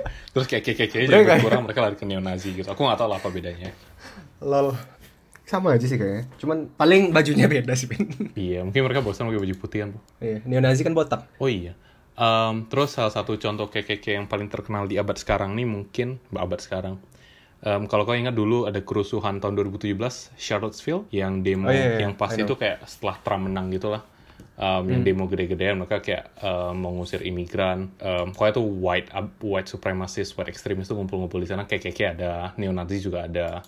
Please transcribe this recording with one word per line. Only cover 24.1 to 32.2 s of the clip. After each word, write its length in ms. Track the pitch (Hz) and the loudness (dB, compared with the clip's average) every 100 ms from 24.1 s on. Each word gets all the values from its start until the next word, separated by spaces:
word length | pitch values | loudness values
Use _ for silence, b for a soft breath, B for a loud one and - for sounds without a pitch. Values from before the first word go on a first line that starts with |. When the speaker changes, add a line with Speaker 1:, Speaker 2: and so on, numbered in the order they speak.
| b b b b - | b b b b -4
Speaker 2:
Em, 320 | 98 92 92 | 0 0 2
yang 120 | 95 | 2
Speaker 1:
Hmm. 80 | 95 | 4
Speaker 2:
demo 160 | 95 | 2
gede-gedean, 520 | 92 95 90 90 92 98 | 0 -2 -2 0 0 0
mereka 240 | 90 101 | -2 -4
kayak, 400 | - 90 - - | -2 -4 -6 -8
em, 320 | 101 90 90 | -4 -2 -2
mau 160 | 90 90 | -4 -4
ngusir 320 | 90 87 92 | -4 -4 -6
imigran. 720 | 92 90 87 98 95 92 95 - | -4 -6 -4 -2 0 0 -6 -8
Em, 360 | 98 90 90 | -4 -2 -4
pokoknya 200 | 98 107 110 | 0 2 2
tuh 80 | |
white, 480 | 110 98 92 90 90 | 0 0 0 0 -2
ab-, 240 | 98 98 - | -8 -8 -8
white 280 | 107 95 95 | -4 -2 -4
supremacist, 720 | 95 98 95 92 - 95 - | -6 -4 -2 -4 -6 -6 -6
white 80 | 92 | -8
extremist 400 | - 101 95 95 | -6 -4 -4 -2
tuh 80 | 107 | -4
ngumpul-ngumpul 400 | 95 95 90 90 | -2 -2 -2 -4
di 120 | 90 | -4
sana. 200 | 98 101 | -4 -2
K 80 | - | -4
K 160 | - | -4
K 240 | - 101 | -2 -2
ada, 400 | 85 | 0